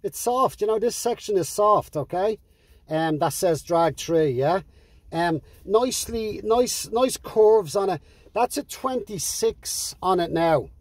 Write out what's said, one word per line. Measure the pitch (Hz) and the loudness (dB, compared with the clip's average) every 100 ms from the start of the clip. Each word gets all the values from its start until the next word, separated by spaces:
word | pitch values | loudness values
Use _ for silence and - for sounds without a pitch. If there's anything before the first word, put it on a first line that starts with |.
It's | 196 - | -8 -4
soft. | - 247 269 - | -2 2 0 0
You | 208 | 0
know, | 220 | 0
this | 233 - | 0 -2
section | 233 233 - 202 | -4 -4 -2 -2
is | 156 | -2
soft, | - 208 196 - 156 | 2 4 4 2 -8
okay? | - 175 202 214 _ _ _ - - | -4 -2 -2 -4 _ _ _ -20 -6
Um, | 156 160 156 | -2 -2 0
that | 160 | -2
says | - 185 156 | 0 0 0
drag | - 170 170 - | 0 2 2 -2
three, | - 165 156 | 0 2 2
yeah? | 123 139 185 - - _ - - | 2 0 0 -4 -20 _ -20 -10
Um, | 160 170 160 - - | -2 -2 -2 -8 -20
nicely, | - 214 254 - - 233 220 - | 0 0 2 -4 -6 -6 -6 -6
nice, | 208 233 247 - - | 0 2 2 -2 -4
nice | 220 254 - | 0 0 -2
curves | - 220 214 220 165 196 | -4 4 6 6 4 -2
on | 196 | 0
it. | 175 - _ - | -2 -8 _ -8
That's | 208 240 - | -2 0 -2
a | |
twenty-six | - - 262 254 - 196 - - 226 208 - - - - | -8 -8 -4 -4 -6 -8 -6 -2 -2 -2 -8 -8 -8 -4
on | 180 185 | 0 0
it | 170 | 0
now. | 165 165 151 - - | 0 4 2 0 -16